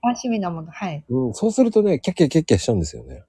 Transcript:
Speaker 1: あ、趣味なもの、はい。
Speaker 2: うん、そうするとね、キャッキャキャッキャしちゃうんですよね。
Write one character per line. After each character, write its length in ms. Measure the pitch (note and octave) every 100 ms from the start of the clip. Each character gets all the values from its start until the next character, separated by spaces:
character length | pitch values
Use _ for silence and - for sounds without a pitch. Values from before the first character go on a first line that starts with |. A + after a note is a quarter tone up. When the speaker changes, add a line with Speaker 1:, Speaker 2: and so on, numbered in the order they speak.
Speaker 1:
あ、 60 | A#3+
趣 200 | A#3+ B3
味 100 | A3+
な 120 | F3+
も 100 | E3
の、 100 | D#3+
は 200 | - F#3
い。 120 | D3+ -
Speaker 2:
う 200 | B2+ B2+
ん、 40 |
そ 140 | - A3+
う 40 |
す 120 | A3
る 80 | A#3+
と 100 | G#3+
ね、 180 | G#3 D3+
キ 120 | -
ャ 20 |
ッ 20 | -
キ 80 | D3
ャ 40 |
キ 80 | D#3+
ャ 20 |
ッ 40 | -
キ 80 |
ャ 40 | G2
し 80 | -
ち 40 |
ゃ 40 |
う 20 | G#2+
ん 40 |
で 60 | D#2
す 100 | -
よ 80 |
ね。 200 | C2 C2